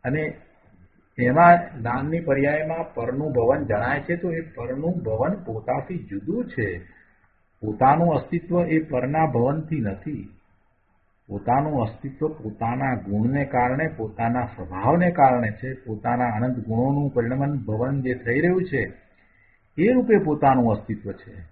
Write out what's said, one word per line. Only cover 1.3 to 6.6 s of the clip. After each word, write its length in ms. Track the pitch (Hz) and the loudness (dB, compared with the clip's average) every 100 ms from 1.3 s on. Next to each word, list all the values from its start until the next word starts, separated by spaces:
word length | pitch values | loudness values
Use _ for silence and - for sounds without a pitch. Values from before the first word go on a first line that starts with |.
| 143 170 175 - | 8 8 8 4
જ્ઞાનની 460 | 135 113 127 143 165 | -6 -4 -4 -2 -4
પર્યાયમાં 760 | 165 139 139 151 156 165 160 | 0 2 2 0 -2 -4 -6
પરનું 380 | - 117 131 151 | -6 -4 -4 -2
ભવન 280 | 123 117 147 147 | 2 2 2 2
જણાય 380 | 104 117 143 | -2 0 -4
છે, 120 | 143 170 | -2 -4
તો 120 | 180 | -4
એ 100 | 165 | -6
પરનું 540 | 165 - 120 131 160 180 | -8 -10 -8 -4 -4 -4
ભવન 300 | 110 110 127 202 | -4 0 0 -2
પોતાથી 600 | - 110 113 131 - 180 | -6 -8 -4 -4 -4 -10
જુદું 400 | 104 98 104 214 247 | -8 -10 -4 -4 -4
છે. 180 | - | -4